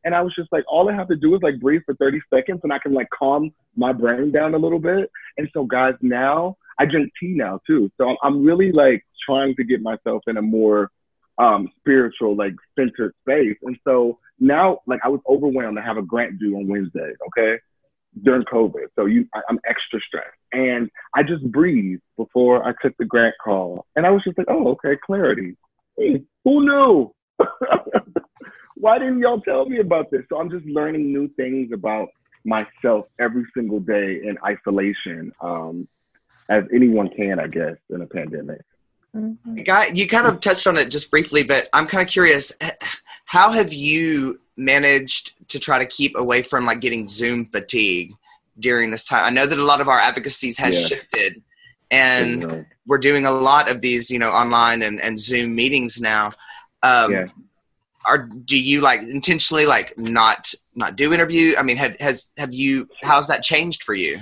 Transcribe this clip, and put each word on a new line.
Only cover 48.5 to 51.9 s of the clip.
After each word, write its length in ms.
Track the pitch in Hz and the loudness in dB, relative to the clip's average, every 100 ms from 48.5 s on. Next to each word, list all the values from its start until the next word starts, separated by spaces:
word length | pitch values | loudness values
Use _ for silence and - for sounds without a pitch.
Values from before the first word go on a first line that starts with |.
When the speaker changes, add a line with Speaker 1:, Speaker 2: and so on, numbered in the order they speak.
| _ | _
Speaker 3:
during 320 | 120 120 113 | -2 0 -2
this 140 | 113 - | -4 -2
time? 200 | 123 98 | 0 2
I 40 | |
know 160 | 127 143 | 2 0
that 120 | 151 | 0
a 60 | |
lot 160 | 143 143 | 2 2
of 80 | 139 | 4
our 120 | 123 | 4
advocacies 580 | 117 127 139 - 131 117 | 2 0 -6 -6 -6 -2
has 220 | 127 - | 0 0
Speaker 1:
Yeah. 80 | - | -2
Speaker 3:
shifted, 540 | - - - 98 - _ _ _ _ | -4 -6 -4 -4 -6 _ _ _ _
and 520 | _ | _